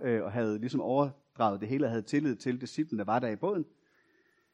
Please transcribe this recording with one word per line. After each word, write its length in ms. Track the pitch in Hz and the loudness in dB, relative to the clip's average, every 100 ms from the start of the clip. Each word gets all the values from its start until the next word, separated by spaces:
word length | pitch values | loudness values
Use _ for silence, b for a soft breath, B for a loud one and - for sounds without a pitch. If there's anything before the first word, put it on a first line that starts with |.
øh, 200 | 131 110 | 0 0
og 100 | 95 | 0
havde 260 | 117 110 107 | 0 0 0
ligesom 220 | 120 139 | -2 -2
overdraget 800 | 87 135 143 135 _ - 113 101 | 2 2 2 -2 _ 0 2 2
det 80 | 107 | -2
hele 180 | 139 131 | 0 0
og 40 | |
havde 120 | 113 | -2
tillid 340 | 104 147 151 110 | 0 0 2 0
til 240 | 131 123 | -2 -4
disciplen, 380 | 123 - 160 110 | -4 -4 -2 -2
der 60 | |
var 140 | 101 120 | 0 0
der 100 | 123 | 0
i 80 | 104 | -2
båden. 280 | 185 190 151 _ _ _ _ _ _ _ _ | -2 -2 -4 _ _ _ _ _ _ _ _